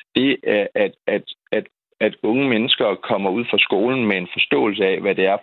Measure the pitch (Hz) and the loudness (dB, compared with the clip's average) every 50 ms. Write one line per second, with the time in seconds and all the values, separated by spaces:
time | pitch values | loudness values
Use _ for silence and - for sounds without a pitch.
0 | - _ - 123 131 139 131 - - - 104 104 101 - - - 101 95 - _ | -14 _ 0 2 2 2 0 0 0 0 0 0 0 0 0 -2 -2 -2 -4 _
1 | _ - 104 101 - - - - _ _ - 107 95 - _ _ _ _ _ - | _ -4 -4 -4 -4 -8 -16 -20 _ _ -4 -4 -4 -6 _ _ _ _ _ -2
2 | 113 104 - - - 107 117 135 139 135 117 107 117 117 - - 123 104 95 - | -2 -2 0 -2 -2 0 0 2 2 2 2 0 0 0 0 0 0 0 -2 -2
3 | - - 113 98 98 95 92 117 120 - - - - - 101 95 107 123 131 131 | -2 -2 -2 0 0 0 -2 -2 -2 0 0 0 2 2 2 2 2 2 0 0
4 | 117 104 98 92 90 - - - - - 147 139 127 110 98 107 98 95 95 - | 0 -2 -2 -4 -6 -6 -4 -4 -2 0 0 0 0 0 0 0 0 0 0 0
5 | - 98 92 92 95 92 101 117 | -2 -2 0 2 2 2 0 0